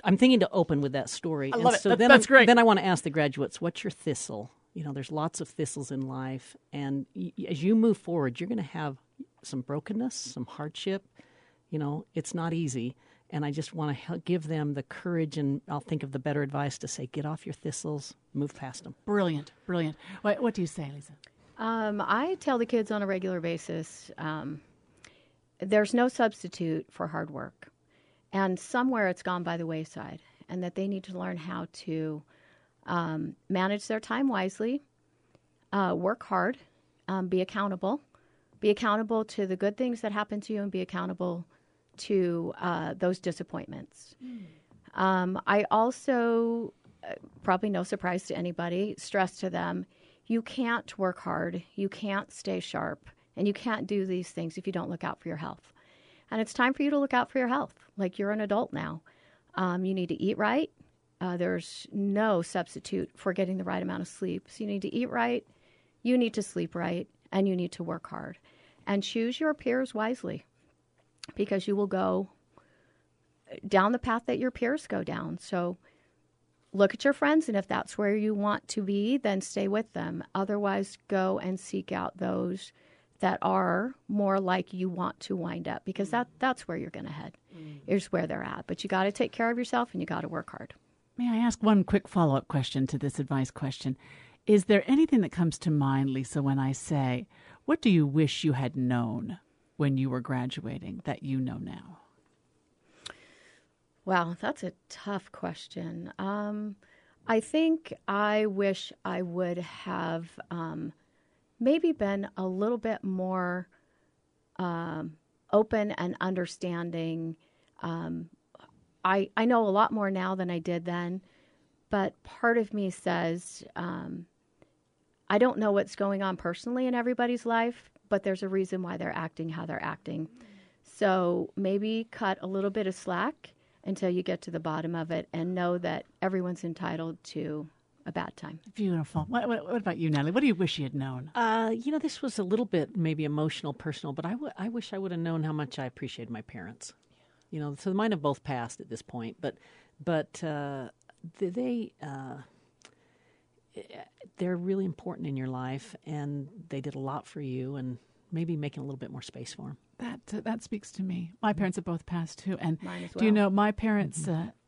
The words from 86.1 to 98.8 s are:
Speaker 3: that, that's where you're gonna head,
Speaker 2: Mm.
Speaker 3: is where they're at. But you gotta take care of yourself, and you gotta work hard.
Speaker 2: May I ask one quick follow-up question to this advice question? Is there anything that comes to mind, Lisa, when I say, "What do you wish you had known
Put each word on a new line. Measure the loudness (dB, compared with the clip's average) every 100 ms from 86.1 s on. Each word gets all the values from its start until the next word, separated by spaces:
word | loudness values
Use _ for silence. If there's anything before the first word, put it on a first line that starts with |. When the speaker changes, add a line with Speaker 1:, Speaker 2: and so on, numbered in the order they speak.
Speaker 3:
that, | -2 -2 -2
that's | -2 0 -4
where | -6
you're | -8
gonna | -8 -10
head, | -10 -12 -16 _ -18
Speaker 2:
Mm. | -16 -12 -2
Speaker 3:
is | -2 0
where | -2 -2
they're | -4
at. | -6 -8 -8
But | -6
you | -2
gotta | 0 2
take | 0 -2
care | 0 0
of | 0
yourself, | 0 0 0
and | -2
you | -4
gotta | -4 -4
work | -6 -8
hard. | -12 -16 -18 _ _ _ -2
Speaker 2:
May | 0
I | 4
ask | 2 4
one | 8 8
quick | 6 2 2
follow-up | 4 4 4 2
question | 0 0 0 0
to | 0
this | -2 -2
advice | -2 0 0
question? | -2 -6 -4 -4 -6 -8 -20 -20 _
Is | 6 6
there | 8 6 6
anything | 6 8 6
that | 4
comes | 2 2 2
to | 2
mind, | 4 4 4 2
Lisa, | 0 -2 0
when | 2 2
I | 2
say, | -2 -2 0 2 0 -4 -14 -20 -8
"What | 0 4
do | 8
you | 8 8
wish | 6 4 4
you | 2
had | 2 0
known | 0